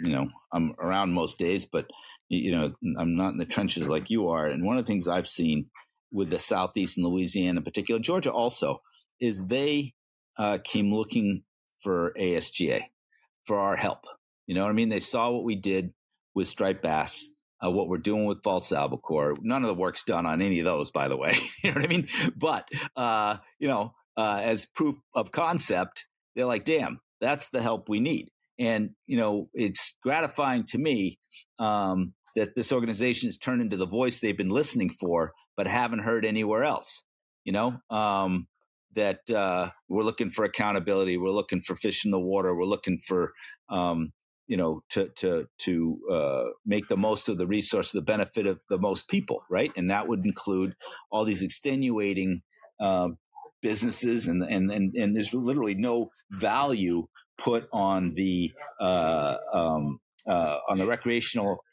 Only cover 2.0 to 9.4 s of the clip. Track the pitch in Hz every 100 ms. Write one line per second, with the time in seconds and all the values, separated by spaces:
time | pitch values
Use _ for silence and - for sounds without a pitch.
2 | - - - 87 95 85 76 - 87 78
3 | 85 85 95 - 82 - 95 85 73 78
4 | - 113 90 82 76 69 95 127 117 101
5 | 87 87 - - 82 76 - - - _
6 | _ 98 87 87 - 95 92 104 92 -
7 | 87 92 90 98 90 87 71 - 95 113
8 | 113 180 139 120 120 - 71 - _ _
9 | _ - 120 98